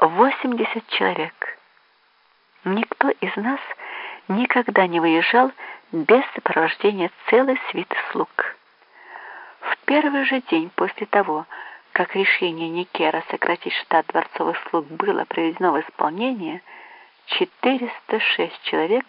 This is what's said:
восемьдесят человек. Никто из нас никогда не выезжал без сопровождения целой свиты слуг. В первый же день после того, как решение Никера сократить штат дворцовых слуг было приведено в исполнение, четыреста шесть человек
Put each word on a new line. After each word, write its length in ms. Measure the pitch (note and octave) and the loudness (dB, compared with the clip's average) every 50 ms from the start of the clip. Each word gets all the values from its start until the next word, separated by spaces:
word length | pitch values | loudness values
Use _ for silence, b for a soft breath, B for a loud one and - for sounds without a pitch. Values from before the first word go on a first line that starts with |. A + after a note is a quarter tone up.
восемьдесят 840 | - D#3+ E3 F#3+ A#3+ C#4 - - - B3+ A#3+ A#3 A3 - - A3+ - - | 4 4 6 4 4 4 4 0 -2 -2 0 0 -2 -2 -2 -6 -6 -4
человек. 720 | - - G3 F#3+ F3+ - D#3 E3+ - _ - - - - _ _ _ _ _ _ _ _ _ _ _ _ _ _ _ _ _ _ _ _ - | -2 0 0 0 0 0 -4 -6 -6 _ -8 -8 -8 -14 _ _ _ _ _ _ _ _ _ _ _ _ _ _ _ _ _ _ _ _ -4
Никто 460 | F#3 G3 A3 A3+ - - - - C#4 | -2 0 0 -2 -4 -2 0 0 0
из 260 | - - G3 F#3 - | 0 0 -4 -4 -4
нас 240 | G3 G#3 B3 C#4 - - - - B B B B B B B B B B | -4 -2 -2 -4 -4 -6 -12 -12 B B B B B B B B B B
никогда 640 | - F#3+ A3 B3+ - - B3 A#3+ - G#3 G3 F#3+ F3+ | -2 0 0 0 2 2 0 0 2 2 0 0 2
не 100 | E3+ E3+ | 2 2
выезжал 540 | E3 E3 D#3+ E3 E3+ - - A#3+ B3+ C4+ - B B B B B B _ | 4 4 4 4 4 4 4 4 4 4 0 B B B B B B _
без 320 | - E3 D3 - A3 C4 - - - | -6 -2 4 6 6 6 6 0 -8
сопровождения 800 | - - - - D#3 D#3+ D#3 - - - G#3 G#3 F#3+ E3+ F3+ - - - - | -4 -2 0 2 2 2 0 0 2 2 0 2 2 -2 -4 -4 -8 0 4
целой 320 | G#3+ A#3+ C4+ C4+ C4 B3 - - | 4 4 6 4 0 -2 -4 -6
свиты 260 | - E3 F3+ - - - - - | -6 -6 -6 -4 -6 -6 -6 -4
слуг. 460 | - - - - _ - - - - - _ _ _ _ B B B B B B B B B B B B B B B B | -4 -4 -4 -2 _ -4 -4 -4 -6 -12 _ _ _ _ B B B B B B B B B B B B B B B B
В 160 | - - B3+ - - | -6 -6 -6 -4 0
первый 400 | - C#4 D4+ D#4 C#4+ C#4+ C#4 C4+ | 2 2 4 4 2 0 0 0
же 160 | C4 C4 B3+ - - | 0 0 -2 0 0
день 200 | - D#3+ D#3+ F3+ | 0 0 0 -2
после 360 | - - F3+ F#3+ - - G#3 | -2 -2 -2 -2 -2 -6 -4
того, 400 | - - G3+ G3 D#3 D#3 D3+ D#3+ B B B B B B B B _ | 2 2 2 4 2 -2 -4 -6 B B B B B B B B _
как 240 | - - F3+ - - | -6 -6 -6 -2 0
решение 540 | F#3+ G3 - - - F#3 F3 D#3+ E3 E3 D#3+ | 0 2 2 2 2 0 -2 -2 -4 -6 -4
Никера 520 | E3 F3 F#3 - - - E3 D#3 D#3+ D#3+ - - | -4 -6 -6 -6 -2 0 0 0 0 -2 -4 -6
сократить 440 | - - - E3+ F3 - - - - | -4 -2 0 -2 -2 -2 -4 -6 -6
штат 320 | - - - E3+ D#3+ D#3 | -6 -2 2 2 2 2
дворцовых 520 | - - E3 - - - - E3 E3 E3 - - - | 2 -2 -2 -2 -2 -6 -4 -2 -2 -2 -4 -6 -2
слуг 180 | - E3+ C#3+ | -2 -2 -2
было 380 | C#3+ D#3+ - G3 G3+ F3+ E3+ E3 | -2 -6 -2 0 0 0 0 -2
приведено 460 | - - E3 E3 D#3+ F3 - F#3+ F3 | -4 -2 -2 -2 -2 0 2 2 2
в 100 | D3 D3+ | 2 2
исполнение, 800 | D#3 - - - - D3+ D#3+ G3 A#3 C4 B3+ G#3 E3+ D#3 D#3 F3+ B B B B B B B B B B B B _ | -2 -4 -2 -2 -2 0 0 -2 -2 -2 -2 -4 -6 -8 -8 -10 B B B B B B B B B B B B _
четыреста 920 | - - - F3+ - _ _ - B3 C4+ B3 B3 A3+ - - - - G#3+ A3 | -6 -2 -2 -2 -2 _ _ 2 2 2 2 -2 -4 -8 -12 -4 -2 -2 0
шесть 420 | - - - - E3 E3 - - - | 0 0 0 0 -2 -2 -4 -8 -6
человек 400 | - - D#3 D#3+ E3+ A3 B3+ C4 | -2 0 0 2 2 2 0 0